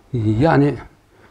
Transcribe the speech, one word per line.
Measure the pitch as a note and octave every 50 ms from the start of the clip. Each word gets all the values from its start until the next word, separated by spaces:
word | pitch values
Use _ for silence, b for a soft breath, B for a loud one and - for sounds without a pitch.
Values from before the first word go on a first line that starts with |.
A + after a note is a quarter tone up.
| b b -
E, | A#2
yani | G#2+ G#2+ G#2+ A2 D3 E3 C#3 C3+ C#3+ D3 C3+ - - - _ _ _ _ b b b b